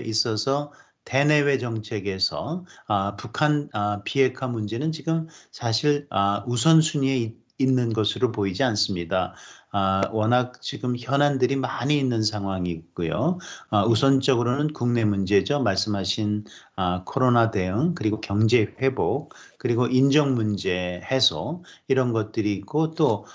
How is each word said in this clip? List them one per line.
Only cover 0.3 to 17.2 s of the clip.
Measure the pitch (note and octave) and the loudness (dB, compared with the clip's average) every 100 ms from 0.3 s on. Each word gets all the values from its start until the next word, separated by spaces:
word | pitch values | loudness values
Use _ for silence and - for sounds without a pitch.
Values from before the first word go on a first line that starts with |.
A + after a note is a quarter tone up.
| G#2+ C3+ C#3+ D3 - - _ - | -2 0 -2 -2 -10 -20 _ -4
대내외 | C3 D3 D3+ C#3+ C3 | 0 4 4 2 0
정책에서, | A#2+ A2+ G#2 G#2+ G2 F#2+ - D2+ A2 F3+ F3+ - - | 0 -4 -4 -6 -4 -2 -4 -4 -4 -6 -10 -12 -2
아, | G2+ G2 G2+ | 0 0 -4
북한, | - - D3+ D3 D3 | -8 0 2 2 -2
아, | G#2+ G#2 G2+ | -4 -2 -2
비핵화 | - C#3 B2+ - B2+ | -2 0 0 0 -4
문제는 | A2+ G#2 A2+ D#3+ | -4 -4 -2 -4
지금 | D#3 E3 E3 D#3+ - - | -4 -2 -2 -2 -12 -20
사실, | - A#2+ A2 D3 C#3+ - | -6 -4 0 0 0 0
아, | G2 G2+ G2+ A#2+ | 0 0 0 -2
우선순위에 | A#2+ E3 D#3+ D#3 D3 C3+ C3 | 0 4 6 4 0 0 0
있-, | A2+ - _ - | -2 -6 _ -2
있는 | C3 B2+ A#2 | 2 2 2
것으로 | A2 G#2 - B2 | 0 0 0 -2
보이지 | A2 G2 F#2+ | 0 -2 0
않습니다. | C3 G#2 - F2+ E2+ F#2 F2+ - - - _ | -2 -2 -2 -4 -2 -2 -4 -8 -20 -20 _
아, | G2+ F#2+ F#2+ G2 | -2 0 0 0
워낙 | A2 A2 B2 B2 - | 0 2 2 0 -6
지금 | - - B2 A#2+ | -12 -6 -4 -4
현안들이 | B2 C#3 D3 C3+ B2+ C3+ | -2 0 2 2 0 0
많이 | B2+ - C#3+ D3 | -4 -2 0 2
있는 | C3 A2+ | 2 0
상황이고요. | G#2+ G#2 G2 F#2+ F2 D#2+ - - E2 D#2 D#3 F3+ - - - | 0 -2 -2 -2 -2 -4 -8 -4 -2 0 0 -2 -6 -18 -2
아, | G#2+ | 0
우선적으로는 | G#2+ A2+ C3+ C3+ - A#2+ A#2+ C3+ D3+ | 2 4 4 4 2 2 2 0 -2
국내 | - A#2+ A#2+ | -2 0 2
문제죠. | G#2+ G2 F#2+ G2+ - C#3+ | 2 2 2 2 2 0
말씀하신, | A2+ G2 A2 G2+ F#2 - G#2 G#2 G#2 - - - | 0 0 -2 -2 -2 -2 -2 -2 -6 -16 -12 -4
아, | F2+ F2+ - | -2 -2 -4
코로나 | B2 | 0